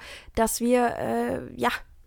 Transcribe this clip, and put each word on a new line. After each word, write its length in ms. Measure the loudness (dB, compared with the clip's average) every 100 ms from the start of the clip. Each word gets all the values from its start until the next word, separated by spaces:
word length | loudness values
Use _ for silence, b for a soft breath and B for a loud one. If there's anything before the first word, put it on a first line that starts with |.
| B B B
dass 280 | 0 2 2
wir, 340 | 4 4 4 0
äh, 560 | -2 0 -2 -4 -6 -2
ja, 160 | -2 -2 -6 -20